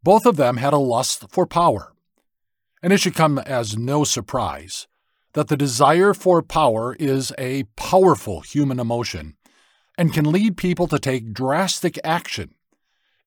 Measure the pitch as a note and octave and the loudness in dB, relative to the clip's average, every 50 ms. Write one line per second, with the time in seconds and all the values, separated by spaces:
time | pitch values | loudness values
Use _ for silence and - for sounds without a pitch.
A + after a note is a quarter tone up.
0 | - E3 G3 A3 G#3+ B3 G3+ C#3+ C#3 A#2+ B2 A#2 B2+ C#3+ D3 C#3+ C#3 B2+ A#2 A#2 | 4 6 4 6 6 4 2 4 2 0 0 0 0 2 2 2 2 2 0 0
1 | C3 - - - - - - F#3 F3 - - E3+ E3+ E3 B2 G2+ - - _ _ | 0 -2 -4 -6 -10 -6 -2 -2 -2 0 0 2 2 2 2 0 -6 -12 _ _
2 | _ _ _ _ _ _ _ _ _ _ _ _ _ _ _ _ - F3 G3 G3 | _ _ _ _ _ _ _ _ _ _ _ _ _ _ _ _ 0 2 2 2
3 | - F#3 - - D#3+ D#3 D3 C3+ - - C3+ B2 A#2+ G#2 G#2 A2 A#2 B2+ C#3+ D3+ | 2 0 2 2 2 2 2 -2 -4 -4 -4 -4 -4 -4 -6 -6 -4 -2 0 0
4 | D3 - - C3 G2+ - - B2+ A2 F2 C#2 C#2 D#2 F2+ - - - _ _ _ | 0 0 -2 -4 -6 -4 -4 -4 -4 -4 -6 -10 -14 -14 -14 -14 -14 _ _ _
5 | _ _ _ _ _ _ _ D3 D3+ - D#3 C3+ C#3+ C#3 A#2+ A#2 D3 C3+ D#3 F3 | _ _ _ _ _ _ _ -4 -2 -2 0 -2 0 -2 2 2 4 4 6 4
6 | F#3+ G3+ F#3+ G3 - F#3 F3+ E3 D3+ _ - E3 D3+ B2 A2+ A2 A2+ B2 B2+ - | 4 4 2 2 2 4 4 4 2 _ 0 2 2 2 2 0 -4 -6 -6 -4
7 | D3+ C#3 C3+ C3+ C3 - C3+ - C3+ B2+ C3 C#3 B2 - _ - - - - F#3+ | -2 -2 -2 -2 -2 -6 -8 -8 -6 -6 -4 -6 -6 -8 _ -14 -6 2 4 4
8 | F#3+ F#3 D3 A2 - A2+ F#2 E2 - - - D3 D3 C#3 C3 B2 B2 A2+ A#2+ A#2+ | 4 4 2 -4 -4 -8 -10 -10 -10 -6 -2 -2 -2 0 -2 -4 -4 -4 -4 -4
9 | A#2+ - - E2+ D2+ D#2 D2+ _ _ _ _ _ _ _ _ _ _ _ _ - | -6 -6 -8 -10 -12 -14 -18 _ _ _ _ _ _ _ _ _ _ _ _ 0
10 | F3 D#3 - D#3+ D3 D3+ D#3 F#3+ G#3+ A3+ F3+ - - F3+ F3 - F3 D#3+ - C#3 | 0 0 2 2 0 2 2 2 2 0 0 0 -2 -2 0 0 -2 -2 -2 -2
11 | - C#3 C3 B2+ A2+ A2+ G#2+ A2 C3 C3 C#3+ E3 F#3+ F3+ - - - F3 E3 - | -2 -2 -4 -4 -6 -8 -8 -4 -2 -2 0 0 0 -2 -4 -2 -4 -4 -4 -4
12 | - D#3+ E3 F3 - - - - F2+ - _ _ _ _ _ _ _ _ _ _ | -4 -4 -4 -4 -4 -8 -10 -10 -10 -12 _ _ _ _ _ _ _ _ _ _
13 | _ _ _ _ _ | _ _ _ _ _